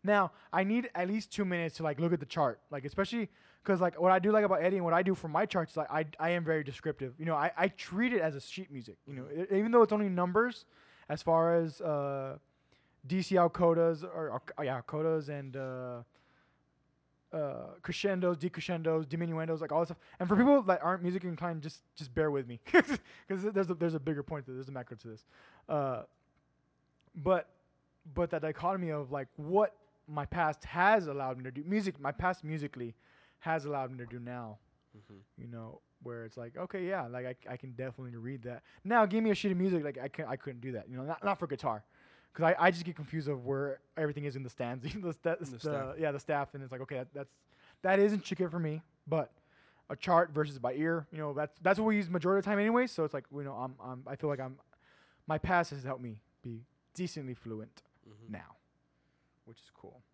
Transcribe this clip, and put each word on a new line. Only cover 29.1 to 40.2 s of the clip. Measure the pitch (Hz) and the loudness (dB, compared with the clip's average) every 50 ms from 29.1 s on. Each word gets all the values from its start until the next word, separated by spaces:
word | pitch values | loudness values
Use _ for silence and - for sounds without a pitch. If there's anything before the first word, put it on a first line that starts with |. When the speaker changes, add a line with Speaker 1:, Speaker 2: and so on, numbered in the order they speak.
Speaker 1:
like, | 143 143 135 - _ | -6 -6 -6 -8 _
what | - 147 156 180 202 214 190 - _ _ _ _ _ _ - | -12 -6 2 4 4 4 4 0 _ _ _ _ _ _ -8
my | 151 151 143 | -6 -6 -6
past | - - 175 165 156 151 _ - | -4 -2 0 0 0 0 _ -10
has | - - 175 185 202 220 214 175 | -6 0 4 6 6 6 6 4
allowed | 151 139 139 135 131 131 127 | -2 -4 -4 -4 -4 -6 -6
me | 127 | -8
to | 131 | -10
do, | 123 139 147 | -8 -8 -4
music, | 175 202 220 196 190 160 143 | 0 0 0 0 -2 -6 -2
my | 139 139 | -4 -4
past | 135 - 185 185 180 - | -2 0 0 0 0 -2
musically | - 151 160 156 143 143 - 127 120 117 110 _ _ _ _ _ _ _ _ _ | -6 -6 -6 -4 -6 -6 -6 -8 -10 -10 -10 _ _ _ _ _ _ _ _ _
has | - 165 160 160 139 | -4 -2 -2 -2 -2
allowed | 147 143 135 131 127 | -4 -4 -4 -4 -6
me | 131 123 | -8 -12
to | 123 | -12
do | 117 120 123 | -10 -10 -12
now, | 120 123 123 123 117 110 104 - _ _ _ _ _ _ _ 107 | -10 -10 -10 -10 -10 -12 -14 -16 _ _ _ _ _ _ _ -20
Speaker 2:
Mm-hmm. | 101 _ 104 98 107 _ _ - | -20 _ -20 -20 -20 _ _ -18
Speaker 1:
you | 120 | -16
know, | 117 117 113 113 113 - - _ _ _ _ | -14 -14 -14 -14 -14 -16 -18 _ _ _ _
where | - 123 117 117 113 | -14 -12 -12 -12 -12
it's | 110 - | -14 -12
like, | 127 117 117 120 | -14 -14 -12 _
okay, | - 180 185 - 190 180 180 | -12 -10 -8 -8 -6 -4 -4
yeah, | 196 180 131 | -4 -4 -6
like, | 120 120 127 127 | -6 -8 -8 -8
I, | 127 127 _ - - | -8 -10 _ -12 -12
I | 123 | -12
can | 123 - 131 120 | -12 -12 -14 -10
definitely | 120 131 131 120 - 131 123 120 | -8 -8 -8 -8 -12 -12 -12 -12
read | 117 113 127 139 131 | -10 -8 -8 -10 -8
that. | 117 123 120 117 _ - - - | -10 -12 -12 -12 _ -20 -20 -12
Now, | _ 190 233 233 214 | _ 2 4 4 4
give | 190 196 226 | 4 4 2
me | 226 220 | 4 2
a | 202 | 2
sheet | - - 202 | 2 2 0
of | 185 | 2
music, | 175 185 190 180 165 147 | 2 2 2 2 2 0
like, | 147 131 131 | -2 -6 -6
I | 123 139 | -10 -8
couldn't, | - - | -8 -8